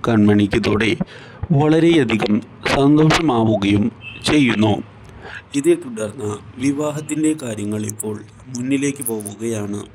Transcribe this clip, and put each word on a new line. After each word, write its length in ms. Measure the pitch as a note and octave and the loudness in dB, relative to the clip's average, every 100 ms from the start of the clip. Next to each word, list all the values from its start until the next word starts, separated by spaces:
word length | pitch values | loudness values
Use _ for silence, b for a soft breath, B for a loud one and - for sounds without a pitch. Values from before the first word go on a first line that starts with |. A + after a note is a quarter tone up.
| - | 2
കൺമണിക്ക് 480 | A2+ G#2 G#2 G2+ A#2+ | 4 4 4 2 0
ഇതോടെ 400 | G#2+ G#2 G#2+ - B B B B - | 0 0 0 -2 B B B B 0
വളരെയധികം 880 | C#3+ D3+ D#3+ E3+ E3 A#2 A2 G#2 G#2+ - - - - | 2 4 4 4 4 2 0 0 0 -2 -10 -4 2
സന്തോഷമാവുകയും 1160 | C#3 D3+ D#3 D#3 D#3+ A#2+ A2+ G#2 G2+ G#2 A2+ - - - | 4 6 4 4 0 2 2 2 2 2 0 -4 -18 -8
ചെയ്യുന്നു. 580 | - D3+ B2+ G#2 G#2+ D#2 - - - - B B - | 0 2 4 2 2 0 -4 -18 -20 -20 B B -6
ഇതേ 200 | C#3+ D3+ | -2 2
തുടർന്ന് 880 | E3+ C#3 A2 G#2+ - G#2 G2+ - B2 | 2 -2 -8 -8 -6 -8 -8 -12 -4
വിവാഹത്തിൻ്റെ 760 | C3+ C#3 D3+ D3 D3+ D3+ D#3 D#3 | -2 -2 -4 -6 -8 -2 -2 -2
കാര്യങ്ങൾ 400 | B2+ G#2+ G#2 G#2+ G#2+ | -6 -6 -6 -4 -6
ഇപ്പോൾ 340 | A2 G#2+ G2+ G2+ - C3 B2 | -8 -8 -8 -12 -20 -14 -8
മുന്നിലേക്ക് 460 | B2+ C#3 C#3+ C#3 | -4 -2 -2 -4
പോവുകയാണ്. 760 | B2+ A2 G#2 G#2 A#2 A2 G2+ G#2 F2+ | -6 -6 -8 -8 -6 -6 -6 -8 -12